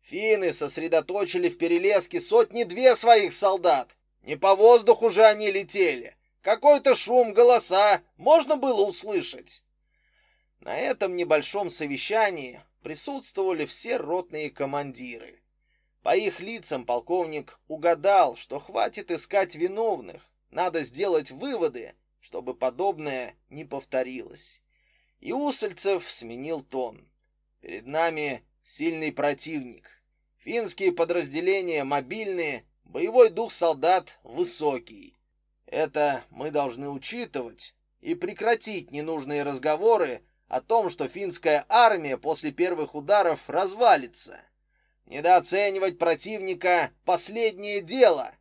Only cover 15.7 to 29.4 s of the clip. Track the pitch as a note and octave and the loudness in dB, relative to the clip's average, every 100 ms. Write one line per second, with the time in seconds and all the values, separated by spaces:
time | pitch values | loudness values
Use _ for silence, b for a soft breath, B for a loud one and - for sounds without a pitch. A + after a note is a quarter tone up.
15.7 | _ _ _ - F#3 G#3 - F#3+ A#3 F3 | _ _ _ -2 0 -2 -8 -12 -12 -8
16.7 | C#3 A#2 A#2+ - F3+ E3 D3+ - _ _ | -10 -4 -6 -4 -4 -4 -8 -14 _ _
17.7 | D#3 E3 E3 E3 G3 D3+ A#2 - C3+ - | -4 -2 0 2 4 4 0 -12 -12 -8
18.7 | F#3+ G#3+ G#3+ F#3 E3 - G#3 F#3+ D3 F3 | -4 -4 -4 -8 -8 -2 -2 -2 -2 -6
19.7 | G3+ A3+ F3 G#2 E2+ _ _ _ - F3+ | -2 -4 -4 -8 -20 _ _ _ -6 -4
20.7 | E3 C#3+ B2+ G3 E3 C#3 C3+ C4 B3+ E3 | -4 -6 -4 0 0 -2 -10 -8 -2 -2
21.7 | A#2+ A2 - _ _ _ - B2 B2 C3 | -4 -16 -20 _ _ _ -12 -12 -4 -6
22.7 | B2 G3 E3 D3+ C3 A#2+ _ _ D3 D#3 | -2 -4 -4 -6 -8 -10 _ _ -20 -14
23.7 | C#3 - C3 B2+ B2+ G#2 - - - _ | -14 -6 -4 -4 -8 -16 -18 -20 -20 _
24.7 | _ _ _ _ _ - A#3+ D4 B3+ G#3 | _ _ _ _ _ -8 -4 -4 -4 -8
25.7 | F3+ F#3+ F#3+ F3 - A#2 A#2+ C#3+ D#3+ C3+ | -6 -2 -2 -4 -14 -14 -12 -8 -10 -8
26.7 | C3 B2 G#2+ _ _ _ _ _ _ - | -8 -8 -10 _ _ _ _ _ _ -14
27.7 | F#2+ A#2 D3+ E3 D#3+ D3 B2 _ _ _ | -14 -8 -2 -2 -2 -6 -8 _ _ _
28.7 | - D#3 D#3+ D#3 C#3+ D3 C#3+ | -6 -6 -4 -8 -2 -4 -4